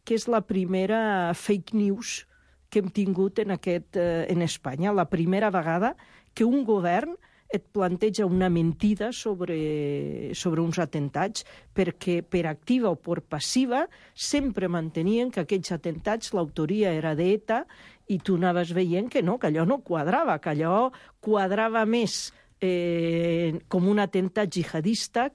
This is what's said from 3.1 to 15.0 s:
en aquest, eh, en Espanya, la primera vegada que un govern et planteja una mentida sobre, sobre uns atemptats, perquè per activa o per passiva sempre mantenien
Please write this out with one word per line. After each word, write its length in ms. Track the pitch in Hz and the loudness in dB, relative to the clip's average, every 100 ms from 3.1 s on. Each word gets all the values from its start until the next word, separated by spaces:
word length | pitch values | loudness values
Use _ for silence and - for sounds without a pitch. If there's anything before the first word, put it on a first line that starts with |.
| 180 190 226 | 0 0 0
en 180 | 214 175 | -2 -4
aquest, 380 | 185 175 - 185 | -2 -4 -2 -2
eh, 300 | 175 165 - | 0 0 0
en 140 | 175 | 0
Espanya, 500 | 165 - 135 139 196 | -2 -4 -8 -4 0
la 160 | 202 165 | 0 0
primera 400 | 175 165 190 214 | 0 0 2 2
vegada 460 | 180 160 170 233 - - - _ - | 0 0 0 0 -4 -14 -20 _ 0
que 100 | 233 | 2
un 180 | 277 | 2
govern 540 | 226 202 175 185 302 359 _ _ - | 2 2 2 0 0 -8 _ _ -8
et 100 | 208 - | -8 -4
planteja 540 | 202 185 175 214 202 190 | -2 0 2 0 0 2
una 240 | 185 185 | 2 2
mentida 640 | 170 165 - 208 202 220 | 4 2 2 0 0 -2
sobre, 1200 | 247 220 185 180 160 151 151 143 143 143 - - | -6 -4 -4 -4 -2 -2 -2 -2 -4 -4 -6 -8
sobre 280 | - 180 160 | -4 -2 0
uns 160 | 170 170 | 0 0
atemptats, 640 | 160 156 143 143 196 - - - - - | -2 -2 -4 -2 -4 -4 -12 -18 -6 0
perquè 440 | 180 - 190 170 - | 0 -2 -2 -2 0
per 220 | 180 165 | -2 -2
activa 400 | 151 - 254 220 | -4 0 2 2
o 80 | 151 | 0
per 240 | 170 165 | -2 -6
passiva 640 | - 147 - 254 262 254 359 - - | -4 -6 -2 0 2 0 -2 -6 -20
sempre 540 | - - 285 277 196 185 | -10 -2 0 0 -2 -2
mantenien 600 | 170 160 165 | -2 -2 -2